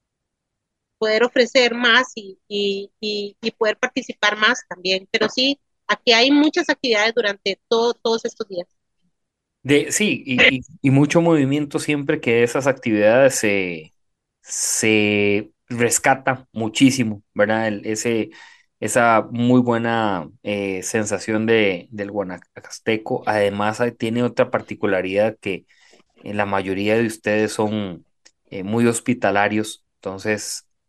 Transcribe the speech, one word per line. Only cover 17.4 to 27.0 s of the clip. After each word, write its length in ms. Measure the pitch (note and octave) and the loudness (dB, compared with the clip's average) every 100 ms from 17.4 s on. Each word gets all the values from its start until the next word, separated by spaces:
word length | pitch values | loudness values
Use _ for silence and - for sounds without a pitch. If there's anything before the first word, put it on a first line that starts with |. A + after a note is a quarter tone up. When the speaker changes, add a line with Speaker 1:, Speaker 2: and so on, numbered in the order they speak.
| G#2 A2 A2+ | 0 0 -2
Speaker 2:
El, 160 | G#2 G#2+ | -4 -6
ese, 440 | G#2+ A#2+ A2+ G#2+ - - - _ _ | -6 -2 -2 -4 -10 -20 -20 _ _
esa 460 | - B2 A#2 A2+ - | -2 2 4 4 2
muy 300 | A#2+ A#2+ B2+ | -2 2 4
buena, 680 | A#2+ A#2 A#2 A#2 A2 F#2 D#2 G#2 | 4 0 -2 -2 -2 -2 -6 -12
eh, 400 | G#2 G2+ G2 F#2+ | -8 -4 -4 -6
sensación 600 | F2+ A2+ G#2+ G2 - A2 A2 | -4 -4 -2 -4 -4 -2 2
de, 420 | A2+ G#2 F2 - | 2 2 -2 -8
del 200 | G#2+ G2+ | -12 -8
guanacasteco. 1120 | G2+ F#2+ F2+ - - - - - A2 - B2+ - | -8 -8 -12 -18 -20 -20 -8 -4 -4 -4 -6 -2
Además, 540 | G#2+ G2+ G2+ G#2 A2 | 0 0 0 -2 -2
ahí 120 | A#2+ | -4
tiene 300 | A#2 A2+ A#2 | -4 -4 -2
otra 280 | A#2+ A#2 B2 | -2 0 -2
particularidad 840 | A2+ - G#2 G#2 F#2+ F#2 G2 A2 G#2+ | -2 -6 -6 -2 -2 -2 0 0 -2
que, 260 | G#2 F2+ - _ _ _ _ _ | -8 -8 -12 _ _ _ _ _
eh, 100 | - | -8
la 120 | G#2 G2+ | -4 -2
mayoría 500 | G2 F#2+ F#2+ G#2 | -2 -4 -4 0
de 100 | A2 | 0